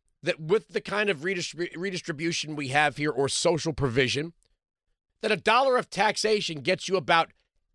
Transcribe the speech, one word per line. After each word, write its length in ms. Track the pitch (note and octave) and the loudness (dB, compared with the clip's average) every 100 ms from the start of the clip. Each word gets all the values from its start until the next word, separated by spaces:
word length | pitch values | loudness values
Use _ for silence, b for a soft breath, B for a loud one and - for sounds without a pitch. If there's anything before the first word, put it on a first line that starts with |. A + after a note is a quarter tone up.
| _ _ | _ _
that 180 | D3 E3+ | -4 -4
with 280 | D#3 G#3+ - | 0 0 0
the 140 | G#3 | -6
kind 280 | - G3+ G3+ | -4 -2 0
of 120 | D#3 | -2
redistrib-, 540 | E3+ F#3 D#3+ D3 F3 D#3+ | -4 -4 -6 -6 -8 -6
redistribution 800 | F#3+ F3+ - C#3+ E3 E3 D3+ D3+ | -6 -6 -6 -4 -4 -4 -4 -6
we 120 | C#3 | 0
have 300 | C#3+ D3 C#3 | 2 2 2
here 120 | D3+ | -2
or 180 | C#3 C3+ | 0 0
social 460 | - F3 E3 E3 | 2 2 2 -2
provision, 600 | - C#3 A#2 B2+ A#2+ E3 - _ _ _ _ _ _ _ _ | -2 0 2 2 0 -6 -12 _ _ _ _ _ _ _ _
that 100 | G#3+ | -2
a 40 | G3+ | 0
dollar 420 | G#3+ A#3 C4+ B3 | 4 4 4 2
of 120 | F#3 | 0
taxation 720 | F3+ G#3+ G3+ A3 G#3+ F3 D#3 | 0 0 2 0 0 -2 -4
gets 260 | C3+ F3+ - | -2 -2 -2
you 80 | F#3 | -2
about 380 | B2+ E3 D#3+ _ _ _ _ | 2 2 2 _ _ _ _